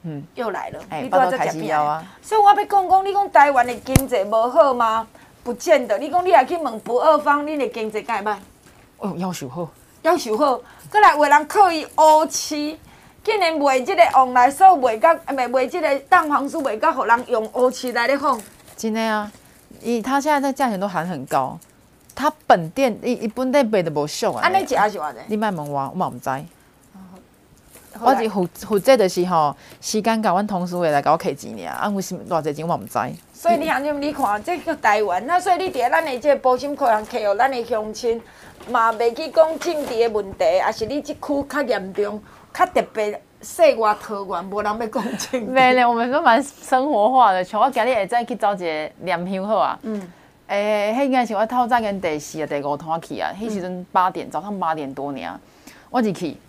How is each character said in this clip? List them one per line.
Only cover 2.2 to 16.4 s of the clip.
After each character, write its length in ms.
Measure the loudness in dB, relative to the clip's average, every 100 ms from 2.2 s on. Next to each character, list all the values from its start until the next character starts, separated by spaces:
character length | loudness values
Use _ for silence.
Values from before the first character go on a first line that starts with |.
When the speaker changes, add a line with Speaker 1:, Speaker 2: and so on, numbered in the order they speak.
Speaker 2:
所 140 | -2 4
以 20 |
我 80 | 6
要 60 |
讲 340 | 4 2 0 4
讲， 160 | 2
你 80 | 2
讲 180 | -2 2
台 180 | 6 6
湾 160 | 4 0
的 80 | -2
经 300 | -6 -6 -4
济 160 | -4
无 260 | 0 0 2
好 240 | 4 2
吗？ 320 | 2 0 -2 -6 -18 -20 _
不 100 | -10
见 340 | -8 2 2 2
得。 100 | -4
你 100 | 0
讲 160 | -2
你 60 | 4
若 140 | 4
去 120 | 4 -2
问 220 | -4 -8
不 180 | -4 2
二 200 | 4 4
方， 260 | 2 0
恁 120 | 0 -4
的 100 | -4
经 220 | -4 -6
济 100 | -6
敢 220 | -6 -6
会 60 | -4
歹？ 60 | -8 -12 _ -20 -20 _ _
Speaker 1:
哦， 140 | -8 -6
夭 160 | -6
寿 160 | -8 -10
好。 200 | -10 -10 -12 _ _
Speaker 2:
夭 120 | 0 0
寿 200 | -2 0
好。 240 | 0 0 -6 -20 -2
再 100 | 6
来， 160 | 6 6
有 80 |
人 220 | 4 4 2
刻 240 | 4 4
意 140 | 4 -4 4
乌 300 | 6 6 4
漆。 520 | -4 -6 -6 -6 -10 -20 -20 -20 _
竟 160 | -4 0
然 180 | 0 2
卖 220 | 2 2
这 160 | 0 4
个 60 | 6
往 220 | 6 4
来 160 | 6 4
所 260 | 8 8 8
卖 220 | 2 4
甲， 200 | 4 4 -2
卖， 160 | -4 0
卖 180 | 0 0
这 140 | 0
个 180 | 0 0
蛋 280 | 4 4 4
黄 180 | -2